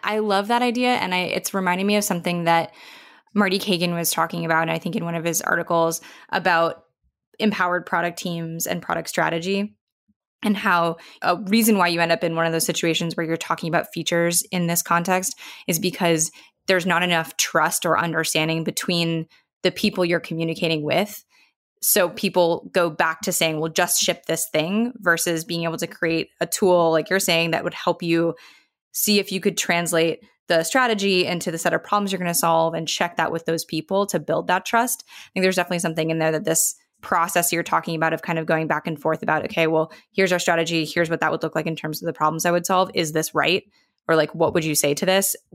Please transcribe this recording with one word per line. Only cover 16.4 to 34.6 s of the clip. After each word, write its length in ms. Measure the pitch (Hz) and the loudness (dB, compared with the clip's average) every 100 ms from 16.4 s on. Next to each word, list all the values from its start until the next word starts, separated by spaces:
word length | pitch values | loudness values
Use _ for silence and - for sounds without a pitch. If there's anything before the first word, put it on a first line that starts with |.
| - _ - | -20 _ 0
there's 180 | 185 180 | 2 2
not 180 | 170 | 0
enough 340 | 180 170 160 - | 2 0 -2 -4
trust 480 | - 165 156 - 175 | -2 2 2 0 0
or 120 | 110 | 2
understanding 640 | 170 160 160 165 156 160 | 0 0 0 0 0 0
between 640 | 160 - - 175 165 165 160 _ _ _ | -4 -4 -2 0 0 -2 -4 _ _ _
the 80 | 185 | -4
people 320 | 175 208 190 | 0 0 0
you're 160 | 175 170 | 0 0
communicating 640 | - 165 165 160 165 160 | -2 -4 -4 -2 -2 -2
with. 400 | 147 165 208 - - _ _ _ _ _ | 0 -2 -2 -8 -20 _ _ _ _ _
So 260 | - 208 175 | 0 2 0
people 600 | - 190 180 170 165 - | 0 0 2 2 2 -2
go 180 | 185 170 | 0 2
back 320 | 156 165 160 | 2 -2 -2
to 100 | - | -4
saying, 280 | 170 165 156 | 0 0 0
"Well, 120 | 165 | -2
just 280 | 156 175 - | 0 2 2
ship 260 | - 170 - | 0 -2 -4
this 220 | 165 - | -4 -2
thing," 420 | 156 160 208 240 - | -2 0 0 -2 0
versus 460 | 175 165 - 165 165 | 0 2 0 -2 -2
being 180 | 165 | -4
able 140 | 165 160 | -4 -4
to 100 | 170 | -6
create 420 | - 165 165 - - | -4 -2 0 -4 -6
a 60 | 175 | -6
tool, 460 | - 190 175 165 | 2 4 6 6
like 180 | 160 156 | 2 2
you're 100 | 190 | 0
saying, 320 | 190 165 165 | 2 2 2
that 120 | 160 | 0
would 100 | - | -4
help 300 | - - 170 | -4 -2 -2
you 320 | 170 165 165 160 - - _ _ _ | 2 2 2 -2 -12 -20 _ _ _
see 280 | - - 202 | -4 2 2
if 120 | 196 | 2
you 80 | 185 | -2
could 180 | 202 - | -2 0
translate 680 | - 170 170 165 165 - - _ - | 0 0 2 2 2 0 -10 _ 0
the 160 | 170 | 0
strategy 640 | 165 269 247 214 196 185 156 | 2 2 2 2 2 2 2
into 240 | 175 180 | -2 -4
the 80 | 165 | -2
set 160 | 175 | 0
of 100 | 170 | -2
problems 280 | - 208 196 | 0 -2 0
you're 80 | 190 | -2
gonna 140 | 180 | -2
solve 400 | 170 170 165 165 | 0 2 2 2
and 140 | 165 156 | -2 -4
check 300 | - 175 - | -2 -2 -2
that 140 | 160 | -2
with 140 | 165 165 | -2 -2
those 200 | 165 - | -4 -4
people 400 | 156 - 190 202 | -6 -2 -2 0
to 120 | 170 | -2
build 280 | 147 160 180 | -2 -2 0
that 180 | 185 | -2